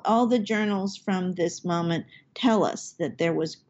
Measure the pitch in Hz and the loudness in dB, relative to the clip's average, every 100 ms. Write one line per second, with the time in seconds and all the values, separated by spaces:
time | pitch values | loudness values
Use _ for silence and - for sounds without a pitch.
0 | - 226 240 247 202 214 208 196 196 - | 2 2 4 2 0 0 0 0 -2 -6
1 | - 185 180 175 170 - 180 170 170 165 | -2 -2 -2 -2 -2 -2 -2 0 0 -2
2 | - - _ - 247 220 135 - - - | -4 -16 _ -2 2 4 2 -2 -10 -6
3 | 156 - 165 156 160 - | -6 -2 -2 0 -4 -8